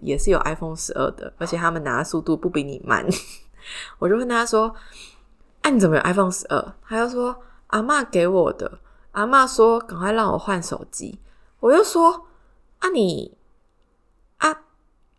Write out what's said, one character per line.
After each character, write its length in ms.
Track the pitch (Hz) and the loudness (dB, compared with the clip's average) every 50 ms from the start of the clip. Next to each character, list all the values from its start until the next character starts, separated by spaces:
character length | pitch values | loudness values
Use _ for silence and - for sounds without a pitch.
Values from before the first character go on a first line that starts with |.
也 160 | - - 143 143 | -6 -4 -2 0
是 140 | - 202 | 2 4
有 60 | 180 - | 4 2
iPhone 340 | - 151 160 - 170 160 160 | 2 -2 -4 -6 -8 -10 -8
十 180 | 165 - - - | -8 -8 -6 -4
二 140 | - 135 - | -2 -2 -2
的， 200 | - - - - - - | -4 -6 -12 -16 -12 -10
而 80 | 170 | -8
且 100 | 170 175 | -6 -4
他 140 | 170 170 165 | -2 -2 -2
们 120 | 165 160 147 | -2 -2 -4
拿 140 | 139 120 127 | -4 -2 -2
的 60 | 156 | -2
速 160 | 165 - 160 | -2 -4 -4
度 160 | 156 170 156 | -2 -2 -2
不 140 | 147 - 175 | -2 -2 -2
比 140 | 175 151 139 | -2 -2 -4
你 180 | 139 135 - - | -4 -8 -8 -4
慢。 220 | - 113 - - - - - - - - - - - | -2 -2 0 0 -2 -2 -2 -6 -12 -18 -20 -20 -20
<laughs> 460 | - - - - - - - - - - | -20 -20 -18 -16 -16 -16 -16 -16 -8 -2
我 80 | 160 180 | 0 0
就 80 | 208 | 0
问 120 | 233 254 247 | 0 0 0
他 160 | 240 233 233 | 0 -2 0
说 300 | 233 226 220 220 226 - - - - - - - - - - - _ _ _ _ _ _ _ | 2 2 2 0 0 -4 -10 -18 -20 -20 -20 -20 -20 -20 -20 -20 _ _ _ _ _ _ _
：“啊， 80 | - 302 | 0 2
你 80 | 269 226 | 4 4
怎 100 | 190 160 | 4 4
么 60 | 156 | 4
有 60 | 143 | 4
iPhone 280 | - 175 180 202 190 185 | 2 2 2 2 0 0
十 140 | 180 - - - | -2 -6 -6 -2
二？” 260 | 147 135 - 185 - - - | -2 -2 -2 -4 -10 -18 -12
他 120 | - 220 226 | -6 -4 -2
就 100 | 233 247 | -2 -2
说 280 | 254 247 247 247 247 - - - - - - - | -2 -4 -4 -4 -6 -10 -14 -20 -20 -20 -10 -6
：“阿 120 | - 214 | -4 -2
嬷 240 | 220 254 294 285 247 - | 0 0 0 0 0 0
给 160 | - 180 170 | 0 2 2
我 260 | 180 190 185 160 - | 4 4 2 2 2
的， 280 | - - - - - - - - _ - - - | 0 -4 -8 -10 -10 -14 -20 -20 _ -20 -20 -10
阿 120 | - 202 208 | -6 -4 0
嬷 220 | 240 269 269 262 | 2 4 4 4
说 320 | - - 233 220 233 233 - | 4 4 4 4 4 4 2
赶 180 | - - 185 | -2 -6 -8
快 140 | 170 180 202 | -6 -4 -2
让 220 | 220 226 214 190 | 0 0 0 0
我 40 | - | -2
换 240 | - - 202 196 175 | -2 -2 -2 -4 -4
手 240 | 165 - - - - - | -4 -6 -10 -10 -12 -12
机。” 300 | - - - - - - - - - - _ _ _ _ | -14 -12 -12 -12 -14 -16 -20 -20 -20 -20 _ _ _ _
我 120 | - 233 | 4 6
就 120 | 285 359 427 | 6 6 6
说 420 | - - 339 330 330 339 - - - _ _ _ _ _ _ _ _ _ _ | 4 4 4 6 6 4 2 -4 -20 _ _ _ _ _ _ _ _ _ _
：“啊 80 | - 370 | -4 0
你， 480 | 370 254 202 180 156 - - - - _ _ _ _ _ _ _ _ _ _ _ _ _ _ _ _ _ _ _ _ - | 0 2 0 0 -2 -4 -8 -12 -16 _ _ _ _ _ _ _ _ _ _ _ _ _ _ _ _ _ _ _ _ -2
啊， 260 | - 311 311 - - _ _ _ _ _ _ _ _ _ _ | 0 0 0 -2 -8 _ _ _ _ _ _ _ _ _ _